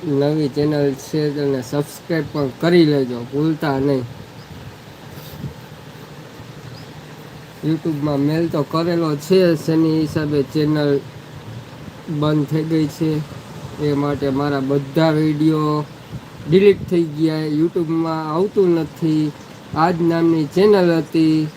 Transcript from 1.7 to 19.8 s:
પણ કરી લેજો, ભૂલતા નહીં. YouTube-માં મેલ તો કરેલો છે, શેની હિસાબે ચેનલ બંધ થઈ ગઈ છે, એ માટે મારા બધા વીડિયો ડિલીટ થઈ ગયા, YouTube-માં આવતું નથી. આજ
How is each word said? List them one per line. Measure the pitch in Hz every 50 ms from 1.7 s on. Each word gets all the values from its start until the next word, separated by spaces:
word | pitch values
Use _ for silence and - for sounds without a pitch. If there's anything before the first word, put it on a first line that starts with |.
| 143 147 147 - - - - - 170 160 147 147
પણ | - 151 143 131 120 -
કરી | - 165 175 180 165
લેજો, | 151 147 139 135 123 123 120
ભૂલતા | 120 120 123 143 151 160 160 151 165 151 135 135
નહીં. | 135 143 139 131 123 120 - - - - - - - - - - - - - - - - - - - - - - - - - - - - - - - - - - - - - - - - - - - - - - - - - - - - - - - - - - - - - - - - - - - - - - -
YouTube-માં | 151 160 160 - 175 156 143 143 151 147
મેલ | 139 139 147 156 160 170
તો | 165 - 156 143
કરેલો | - - 160 165 175 175 170 170 156 147
છે, | 143 - - 185 190 185 175 165
શેની | 156 - - 160 160 160 160 156 156
હિસાબે | 156 151 - 160 156 147 151 147 135
ચેનલ | - - 156 151 151 151 151 147 147 143 139 - - - - - - - - - - - - - - - - - - - - - -
બંધ | 165 147 147 151 151 151 147
થઈ | 135 151 156 156
ગઈ | 160 165 160 156
છે, | 147 - - 165 156 156 151 151 - - - - - - - - - - - 151
એ | 147 143
માટે | 139 143 143 143 135 143 139
મારા | 135 135 143 147 143 139
બધા | 135 131 143 143 139 135 - 165 160 160
વીડિયો | 156 151 156 156 151 147 156 160 160 151 151 151 151 151 151 - - - - - - - - - - - - -
ડિલીટ | 160 190 196 202 190 - - -
થઈ | 180 170 170
ગયા, | 156 147 147 160 160 156 156 156
YouTube-માં | 151 151 151 160 175 170 185 165 156 165 165 165 165 160 160 160 156
આવતું | 151 165 190 208 - 208 190 180
નથી. | 170 165 160 156 - - 165 160 156 156 151 151 147 - - - - - - - -
આજ | 151